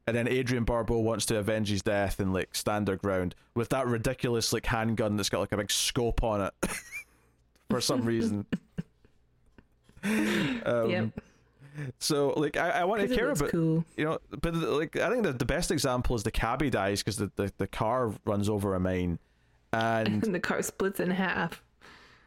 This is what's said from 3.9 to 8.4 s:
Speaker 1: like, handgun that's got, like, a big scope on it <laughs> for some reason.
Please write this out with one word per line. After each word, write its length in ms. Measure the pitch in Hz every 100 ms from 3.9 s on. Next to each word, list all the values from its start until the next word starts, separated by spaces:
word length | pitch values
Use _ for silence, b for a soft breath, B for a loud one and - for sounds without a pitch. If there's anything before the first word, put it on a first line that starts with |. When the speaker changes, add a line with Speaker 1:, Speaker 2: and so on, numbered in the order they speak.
| 117 120 127 127 117 -
Speaker 1:
like, 140 | 117 -
handgun 500 | 113 113 107 110 104
that's 140 | 98
got, 120 | 87
like, 100 | 98
a 60 | 104
big 120 | 101
scope 520 | - - - 117 -
on 180 | 117 104
it 120 | 95 -
<laughs> 1080 | - - - - - _ _ _ _ _ -
for 100 | 123
some 240 | 135 131
reason. 420 | 117 117 107 104